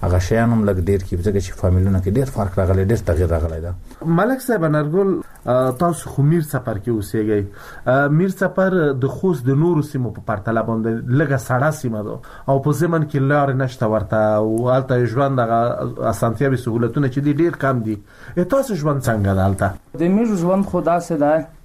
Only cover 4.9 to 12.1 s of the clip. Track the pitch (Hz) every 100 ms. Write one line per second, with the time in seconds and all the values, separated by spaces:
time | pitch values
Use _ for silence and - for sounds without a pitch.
4.9 | 170 196 190 - - - 127 127 123 175
5.9 | 160 - - 139 170 156 135 123 107 110
6.9 | 113 101 110 107 104 101 - - - -
7.9 | 131 143 151 190 190 185 185 190 185 151
8.9 | 135 131 - 190 160 120 135 165 170 147
9.9 | 135 120 101 - 104 98 113 110 113 110
10.9 | 113 123 127 156 135 - 127 147 151 127
11.9 | 110 107